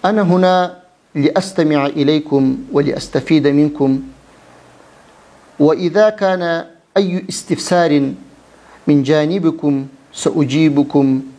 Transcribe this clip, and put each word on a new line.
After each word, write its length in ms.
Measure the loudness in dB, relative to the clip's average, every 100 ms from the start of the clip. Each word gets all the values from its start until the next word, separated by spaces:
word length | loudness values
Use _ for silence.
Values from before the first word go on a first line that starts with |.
| 0
أنا 160 | 0
هنا 580 | 2 2 4 2 0 -6 _ _ _ -2
لأستمع 720 | 0 0 -4 -2 0 0 -2
إليكم 720 | 0 0 0 0 0 0 -2 -4
ولأستفيد 760 | -2 -2 -4 -6 -6 0 2 2
منكم، 540 | 2 0 0 0 0 -6 -18 _ -20 -20 -20 -20 _ -20 _ _ _ _ _ _ _
وإذا 500 | 2 2 0 2 2
كان 560 | 2 -2 -2 -2 -4 -6 _ _ -2
أي 280 | 0 -2 -6
استفسار 840 | -12 -6 -6 0 0 2 2 0 -6 -16 -20 _ -20 -20 -12 0
من 160 | 0
جانبكم 840 | 2 0 0 0 -2 -2 -2 -4 -6 -16 _
سأجيبكم 1080 | -6 -4 -2 -2 2 2 2 0 2 2 0 -4